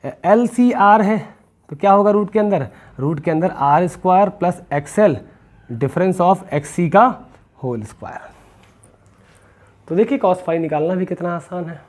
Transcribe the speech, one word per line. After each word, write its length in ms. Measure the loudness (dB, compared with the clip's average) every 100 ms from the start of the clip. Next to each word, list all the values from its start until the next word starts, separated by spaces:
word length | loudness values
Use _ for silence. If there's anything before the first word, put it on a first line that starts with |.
एलसीआर 960 | -14 -6 2 2 2 2 0 4 4 4
है 160 | 4 -2 -6 -20 _ _ _
तो 60 | -2
क्या 160 | 4
होगा 200 | 4 4
रूट 200 | 2 0
के 60 | 0
अंदर? 280 | 0 -2 -4 -12 -20 -6
रूट 200 | -4 -4
के 120 | -2
अंदर 200 | -2 -2
आर 360 | 0 2 2 0
स्क्वायर 420 | -2 0 2 2
प्लस 300 | 0 -4 -4 -6
एक्सएल, 440 | -8 -4 0 2 0 -8 _ _ _ -14
difference 520 | -6 -4 0 -2 2
of 220 | 2 2 -2
एक्ससी 360 | -8 -6 -4 2
का 140 | 4 4 0 -16 _ _ _
होल 200 | -8 -8
स्क्वायर। 500 | -10 -16 -16 -16 -20 -20 -20 _ _ _ _ _ _ _ _ _ _ _ _ _ -6
तो 80 | -2
देखिए 220 | 0 0
cos 200 | 0 0
phi 180 | -2 -4
निकालना 360 | -2 -2 -2 -2
भी 100 | -4
कितना 300 | -6 -6 -8
आसान 300 | -10 -12 -10
है। 160 | -14